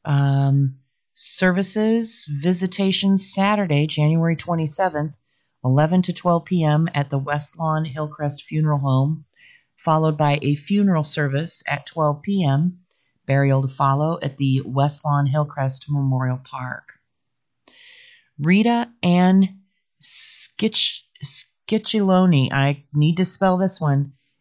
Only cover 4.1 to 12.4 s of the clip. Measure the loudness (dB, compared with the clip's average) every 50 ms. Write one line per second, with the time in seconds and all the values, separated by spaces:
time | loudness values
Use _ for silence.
4.1 | 2 2 2 0 0 -2 -4 -4 -4 -2 -2 -2 -2 -2 -2 -2 -2 -4 -6 -6
5.1 | -8 _ _ _ _ _ _ _ _ _ -2 0 2 2 2 4 2 2 2 0
6.1 | -2 -2 0 0 0 0 0 0 0 0 2 2 2 2 0 0 0 -2 -4 -2
7.1 | -2 -4 -4 -4 -4 -4 -6 -8 -8 -6 -4 -2 -2 -2 -4 -6 -6 -8 -8 -8
8.1 | -8 -6 -6 -6 -6 -6 -8 -6 -4 -2 0 0 0 0 0 0 2 2 2 0
9.1 | -2 -6 -8 _ _ _ _ -20 -20 _ _ _ _ _ -2 0 0 2 2 0
10.1 | 0 0 0 0 0 0 0 -2 -2 -2 -2 -2 0 2 2 2 2 0 -2 -2
11.1 | -2 -2 -2 -2 -2 -2 -4 -4 -6 -6 -6 -6 -6 -6 -8 -8 -4 -2 0 0
12.1 | 0 -2 -4 -4 -2 0